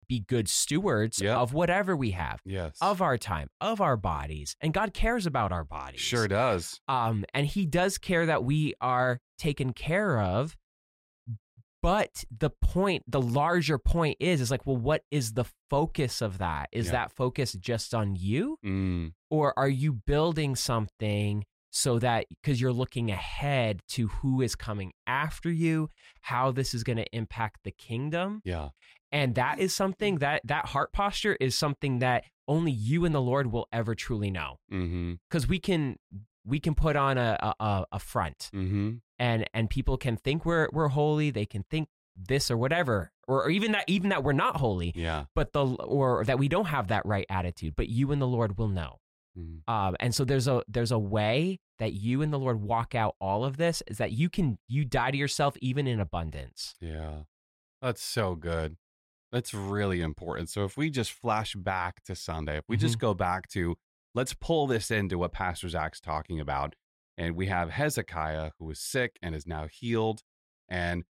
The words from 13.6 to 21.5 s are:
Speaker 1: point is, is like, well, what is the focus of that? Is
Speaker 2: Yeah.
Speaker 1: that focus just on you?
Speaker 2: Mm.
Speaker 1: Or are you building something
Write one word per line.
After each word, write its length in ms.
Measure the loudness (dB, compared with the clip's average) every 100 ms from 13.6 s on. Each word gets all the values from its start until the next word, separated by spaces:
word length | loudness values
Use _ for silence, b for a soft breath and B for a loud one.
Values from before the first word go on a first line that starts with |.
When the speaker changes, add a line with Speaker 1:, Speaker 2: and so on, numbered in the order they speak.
| 2 2
Speaker 1:
point 400 | 4 4 2 2
is, 200 | 2 2
is 80 | 2
like, 160 | 0 0
well, 100 | 0
what 260 | 2 0 0
is 220 | -2 0
the 140 | -2 -2 -6 -2
focus 500 | 0 2 0 -2 0
of 180 | -4 -2
that? 300 | -2 -2 -4
Is 140 | -2 0
Speaker 2:
Yeah. 60 |
Speaker 1:
that 200 | 0 -2
focus 400 | -2 -2 0 -2
just 400 | -4 -4 -4 -2
on 220 | -2 0 0
you? 420 | 0 0 0 -4
Speaker 2:
Mm. 500 | -2 0 0 0 -4 -8 -2
Speaker 1:
Or 280 | 2 2 4
are 100 | 2
you 240 | 2 0
building 640 | 0 0 2 2 2 0 0
something 880 | 0 0 -2 -2 0 0 0 -2 -6